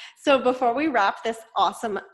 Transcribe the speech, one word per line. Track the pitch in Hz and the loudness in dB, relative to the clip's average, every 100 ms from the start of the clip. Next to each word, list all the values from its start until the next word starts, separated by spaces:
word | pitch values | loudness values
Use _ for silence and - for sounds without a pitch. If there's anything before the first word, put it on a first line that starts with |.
| - - | -20 -6
So | - 269 | 2 2
before | 247 254 247 | 4 2 0
we | 240 320 | 0 0
wrap | 240 196 - | 2 0 0
this | 233 226 - - | -6 -6 -6 0
awesome | 185 208 226 202 - | 0 0 -6 -6 -10